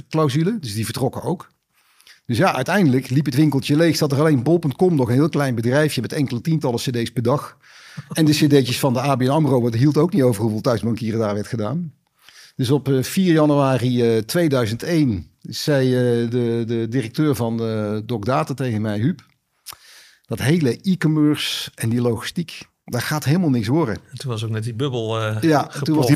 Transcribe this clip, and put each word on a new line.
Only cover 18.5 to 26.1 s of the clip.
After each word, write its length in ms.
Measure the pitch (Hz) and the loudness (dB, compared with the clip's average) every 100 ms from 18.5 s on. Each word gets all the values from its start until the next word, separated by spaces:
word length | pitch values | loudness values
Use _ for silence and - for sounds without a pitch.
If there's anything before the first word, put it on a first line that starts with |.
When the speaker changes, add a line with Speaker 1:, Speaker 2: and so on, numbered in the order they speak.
Speaker 1:
tegen 260 | 135 131 107 | -4 -4 -2
mij, 160 | 110 104 | -2 -2
"Huub, 280 | 120 185 - _ _ _ - - - - - _ - | -2 -2 -10 _ _ _ -20 -20 -20 -20 -20 _ -12
dat 120 | 110 | -4
hele 400 | 127 175 139 117 | 0 2 2 -2
e-commerce 920 | 196 180 151 156 151 147 - - - | -2 0 0 2 2 0 -4 -8 -10
en 140 | - 113 | -6 -2
die 120 | 120 | 0
logistiek, 640 | 120 117 - - 165 - - _ | 0 -2 -6 -8 -8 -10 -20 _
daar 160 | - 120 | -10 -6
gaat 220 | - 151 | -4 -4
helemaal 260 | 131 170 170 | 0 2 2
niks 180 | 123 104 | 0 2
worden." 260 | 151 151 | 0 0
Speaker 2:
En 240 | 202 - 120 | -4 -10 -12
toen 120 | 135 | -8
was 140 | 110 | -6
ook 60 | 110 | -4
net 140 | 110 | -4
die 100 | 113 | -6
bubbel, 460 | 110 139 123 110 110 | -4 -4 -4 -4 -2
eh, 220 | 110 110 | -2 0
Speaker 1:
Ja, 180 | 160 147 | 2 2
toen 60 | - | 0
was 80 | 143 | -6
Speaker 2:
geploft 80 | |
Speaker 1:
die 20 | 139 | -2
bubbel, 180 | 156 127 | 2 4